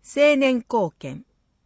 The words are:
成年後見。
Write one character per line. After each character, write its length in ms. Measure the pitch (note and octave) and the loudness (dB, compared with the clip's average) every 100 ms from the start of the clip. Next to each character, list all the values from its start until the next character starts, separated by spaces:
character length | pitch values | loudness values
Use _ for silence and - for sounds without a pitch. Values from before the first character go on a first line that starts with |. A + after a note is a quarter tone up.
成 340 | - C#4 D4 C#4 | -8 2 2 4
年 280 | C4+ B3 | 0 -2
後 260 | - A#3 E3+ | -2 -4 -4
見。 340 | _ C#3 D3 - _ _ _ | _ -16 -16 -20 _ _ _